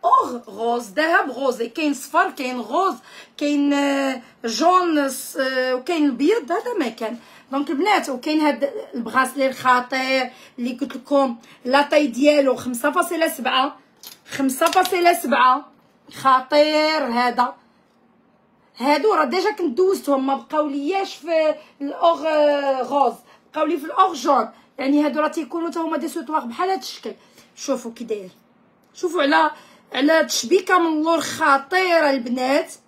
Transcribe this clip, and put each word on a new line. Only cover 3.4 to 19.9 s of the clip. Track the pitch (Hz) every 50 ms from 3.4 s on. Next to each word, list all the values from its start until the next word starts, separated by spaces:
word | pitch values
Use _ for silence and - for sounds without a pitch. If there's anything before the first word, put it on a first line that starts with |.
| 294 294 294 285 285 285 285
آه، | 285 285 285 277 277 277 269 262 240 - - _ _ -
جون، | 233 226 - 302 339 370 370 359 349 320 294 285 269
ص-، | 262 269 - - - 330
آه، | 269 262 262 254 254 254 254
وكاين | 254 254 - 349 330 302
البيض. | 285 247 - 277 311 427 466 311 240
هذا | 330 415 453 494 480 415
ما | 294 240
كان. | 233 - 233 214 240 233 - - - - _ _
دونك | 262 269 285 285
البنات، | 330 262 330 415 415 330 - -
وكاين | 269 240 - 320 311 311
هاد | 302 302 285 - 277 277 - - - - -
البغاسلي | 269 233 226 214 254 262 254 254 285 269 269
الخطير | 262 - - 254 254 247 247 - 269 262 262 262 262 262 254 247 - - - - _ -
اللي | 240 247 254 247
قلت | 285 269 -
لكم | - - - 285 277 277 262 233 - _ - - _ _
لاطاي | 247 254 277 285 285 320 302 302 277
ديالو | 226 233 269 294 294 294 277 269 247
خمسة | 240 - 247 254 233 - 294
فاصلة | 285 359 349 339 359 320 320 320
سبعة، | 320 - 233 254 254 262 269 302 - - _ _ _ _ - - - _ _ -
خمسة | - - 277 269 254 - 330
فاصلة | 330 330 370 370 370 - 359 349 349 349
سبعة. | 349 - 269 240 269 - 254 254 285 285 - _ _ _ _ _ _ _ _ -
خطير | - - 262 262 262 262 - 302 294 294 302 311 302 302 311 311 311 277
هذا. | 247 233 240 247 247 240 - - 254 - _ _ _ _ _ _ _ _ _ _ _ _ _ _ _ _ _ _ _ _ _ _ _ _ -
هادو | 233 277 294 302 277 427 415
راه | 330 302
ديجا | 254 233 370 349 415
كنت | 415 - 359 302 233 233
دوزتهم، | 370 381